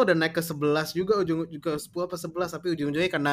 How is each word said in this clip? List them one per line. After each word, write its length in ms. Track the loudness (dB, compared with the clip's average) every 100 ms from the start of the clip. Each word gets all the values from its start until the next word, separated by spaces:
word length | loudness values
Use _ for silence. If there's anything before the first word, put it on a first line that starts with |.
udah 120 | 6 6
naik 180 | 4 0
ke 60 |
sebelas 480 | -4 0 2 2 0
juga, 240 | -2 -2 0
ujung, 320 | 0 0 -2 -6
ke 160 | -4 -4
sepuluh 240 | -6 -6
apa 160 | -6 -6
sebelas. 320 | -8 -4 -4
Tapi 240 | -4 -4 -2
ujung-ujungnya 320 | 0 0 0
karena 240 | 2 0